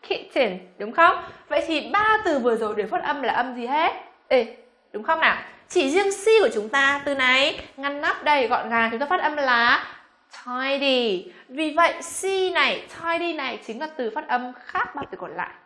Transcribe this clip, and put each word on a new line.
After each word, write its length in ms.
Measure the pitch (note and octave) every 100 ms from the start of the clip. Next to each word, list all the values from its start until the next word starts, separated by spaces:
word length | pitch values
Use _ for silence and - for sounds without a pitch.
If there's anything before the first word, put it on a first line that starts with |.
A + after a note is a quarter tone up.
Kitten, 580 | - G4 - D#4+ A#3 F#3 - _
đúng 140 | G#3
không? 320 | B3+ E4+ F4 - - -
Vậy 160 | D4 -
thì 220 | D#4 A#3
ba 240 | G4 G#4+ G#4+ F#4
từ 140 | C#4+
vừa 160 | A#3+ A3
rồi 200 | A3 G#3
đều 120 | G3+
phát 160 | F4+
âm 180 | - C#4+
là 120 | A#3+
âm 220 | - B3+ B3
gì 100 | A#3+
hết? 280 | D4 E4+ - - _ _
Ê, 300 | C4 A#3 - - _ _
đúng 120 | G#3
không 160 | A3 D#4+
nào? 180 | C4+ F3 - - _
Chỉ 220 | F4+ C4+
riêng 220 | E4 G4
C 140 | G4 A4 A4
của 80 | C4
chúng 160 | A3 G#3+
ta, 320 | C#4 C#4 C#4+ C#4+
từ 100 | C4+
này 520 | B3+ B3+ C#4+ - - -
ngăn 240 | C#4 C#4+
nắp 220 | D#4+ G4
đây, 240 | D4+ D4 A#3
gọn 220 | B3 A3
gàng, 220 | A#3 A3+
chúng 80 | A#3
ta 60 | C#4+
phát 160 | F4+
âm 140 | D4+ D4+
là 500 | C#4 A#3+ A#3+ C#4+ - - _ _ _ - -
tidy. 840 | B3 C4+ C#4 C#4 C4 A#3 F#3 - - -
Vì 260 | C4 D#4 D4
vậy 160 | E4+
C 300 | - - - F#4+ F#4+ F#4
này, 340 | E4+ C4+ F#3+ - -
tidy 300 | E4 E4+ E4+
này 260 | D#4 C4 G#3+ -
chính 140 | A3+
là 80 | D#4 -
từ 140 | A#3 B3+
phát 120 | D#4
âm 260 | B3 B3 B3+ -
khác 300 | F#4 A#4 C#4+
ba 60 | C4+
từ 60 | F#3
còn 140 | F3+ E3
lại. 160 | - -